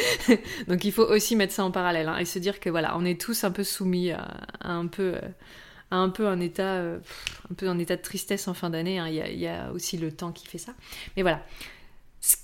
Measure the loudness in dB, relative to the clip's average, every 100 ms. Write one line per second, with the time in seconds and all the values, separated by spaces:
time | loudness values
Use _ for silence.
0 | 2 2 6 6 6 -8 0 2 2 4
1 | 6 6 6 4 4 2 0 2 2 2
2 | 2 0 -2 0 -2 0 0 2 2 2
3 | 2 0 -2 0 0 0 -2 0 0 2
4 | 0 -2 -6 -10 -12 -10 -4 -2 -2 0
5 | -2 -2 -6 -12 -18 -20 -20 -18 -2 2
6 | 2 4 2 2 0 0 0 0 -2 -4
7 | -10 -12 -10 -10 -12 -4 -2 0 0 -2
8 | -2 -6 -2 -2 -2 -4 -2 -2 -2 -2
9 | -2 -4 -4 -4 -4 -4 -6 -6 -4 -4
10 | -4 -4 -8 -8 -12 -14 -14 -16 -16 -14
11 | -8 2 2 2 -4 -14 -16 -16 -20 -20
12 | -20 -4 2 2